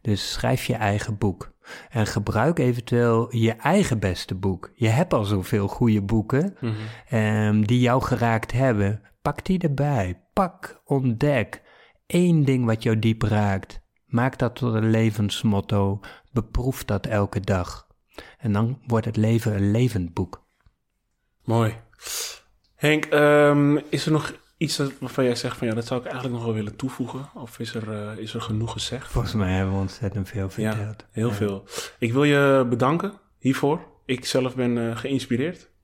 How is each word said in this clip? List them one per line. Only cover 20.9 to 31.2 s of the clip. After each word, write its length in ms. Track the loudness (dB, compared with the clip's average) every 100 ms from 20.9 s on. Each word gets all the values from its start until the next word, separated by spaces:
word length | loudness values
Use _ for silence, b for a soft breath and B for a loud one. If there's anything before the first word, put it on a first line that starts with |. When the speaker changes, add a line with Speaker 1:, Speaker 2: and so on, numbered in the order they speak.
| _ _ _ _ _
Speaker 2:
Mooi. 300 | -2 2 2 -2 -18 _ B B B B B _ _ _
Henk, 300 | 0 0 2
ehm, 720 | 4 6 6 6 6 4 2 0
is 160 | -4 0
er 60 |
nog 220 | 0 -2 -12 _ _
iets 180 | -4 -2
dat, 140 | -4 -6
waarvan 240 | -8 0
jij 120 | 0 0
zegt 220 | -4 -4
van, 100 | -4
"Ja, 60 |
dat 120 | -4 -4
zou 140 | -6
ik 60 | -4
eigenlijk 300 | -8 -6 -4
nog 100 | -2
wel 80 | -2
willen 200 | -4 -6
toevoegen"? 540 | -8 -6 -8 -8 -14
Of 260 | -16 -16 -12
is 140 | -10 -8
er, 160 | -8 -8 -10
eh, 60 | -10
is 160 | -10
er 80 | -8
genoeg 300 | -4 -4 -4
gezegd? 400 | -6 -8 -8 -4
Speaker 1:
Volgens 220 | -4 -2
mij 180 | -2 0
hebben 200 | 0 0
we 60 | -2
ontzettend 500 | -4 -4 -6 -6 -6
veel 200 | -6 -6 -4
Speaker 2:
Ja, 160 | -4
Speaker 1:
verteld. 320 | -4 -6 -12 -12
Speaker 2:
heel 160 | -4